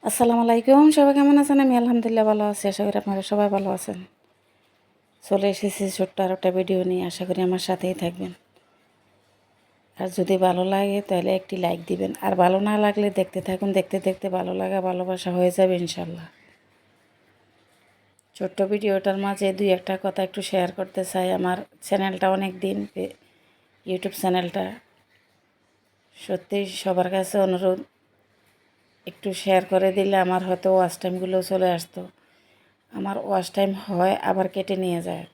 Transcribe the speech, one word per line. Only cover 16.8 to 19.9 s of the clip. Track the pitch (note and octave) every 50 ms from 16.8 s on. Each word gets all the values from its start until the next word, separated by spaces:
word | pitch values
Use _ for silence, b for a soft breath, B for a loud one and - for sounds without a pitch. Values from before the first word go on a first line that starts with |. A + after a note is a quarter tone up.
| _ _ _ _ _ _ _ _ _ _ _ _ _ _ _ _ _ _ _ _ _ _ _ _ _ _ _ _ _ _ _
ছোট্ট | - G3 F#3 - - G3 F#3+
ভিডিওটার | G#3 G#3 G3+ G#3 G3 F#3+ F#3+ G3+ F#3+ G3 G3
মাঝে | G3 G3 G3 G3+ G3 F#3 F#3+
দুই | G#3 G3 F#3 F#3
একটা | - -